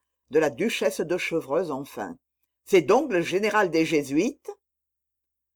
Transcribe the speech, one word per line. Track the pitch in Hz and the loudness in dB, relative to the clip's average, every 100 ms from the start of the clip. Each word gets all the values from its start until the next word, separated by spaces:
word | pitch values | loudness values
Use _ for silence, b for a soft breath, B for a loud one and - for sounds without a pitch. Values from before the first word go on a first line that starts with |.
| _ _ _ | _ _ _
de | 143 | 0
la | 151 | 0
duchesse | 123 220 - 202 202 | 0 -4 0 -2 -2
de | 170 175 | -4 -4
Chevreuse | - 165 131 156 175 | -2 -4 -2 -2 -2
enfin. « | 135 143 - 95 82 _ _ _ _ | -6 -10 -12 -12 -12 _ _ _ _
C'est | - 196 | 2 2
donc | 147 233 302 | 4 2 2
le | 180 | -2
général | 165 180 214 214 196 | 0 -2 0 2 2
des | 160 | 2
Jésuites ? » « | 156 156 135 143 226 - - 415 _ _ _ _ _ _ _ _ _ | 2 0 0 0 0 -2 -14 -18 _ _ _ _ _ _ _ _ _